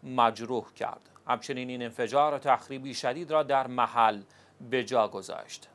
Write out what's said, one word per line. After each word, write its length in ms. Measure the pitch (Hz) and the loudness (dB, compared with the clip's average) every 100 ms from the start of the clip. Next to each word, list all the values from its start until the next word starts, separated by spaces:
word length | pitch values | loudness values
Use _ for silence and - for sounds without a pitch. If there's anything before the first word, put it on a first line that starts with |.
مجروح 600 | 139 127 117 110 113 123 - | -6 2 2 2 -4 -4 -6
کرد. 280 | - - - _ - - | -10 -10 -10 _ -20 -4
همچنین 400 | 120 - 127 127 | -4 -4 -8 -6
این 140 | 127 | -8
انفجار 560 | 120 117 117 139 151 143 | -8 -4 0 4 4 2
تخریبی 560 | 147 123 - 135 139 | 2 2 2 -12 -8
شدید 360 | 120 131 135 170 | -4 -4 -4 0
را 120 | 156 | 0
در 240 | 139 135 127 | 2 2 0
محل 560 | 123 117 120 113 104 98 - - _ 123 | 0 0 4 4 2 -8 -20 -20 _ -2
به 140 | 127 | -2
جا 240 | 110 123 107 | 2 2 2
گذاشت. 600 | 98 95 80 - - - | -2 -10 -12 -12 -16 -20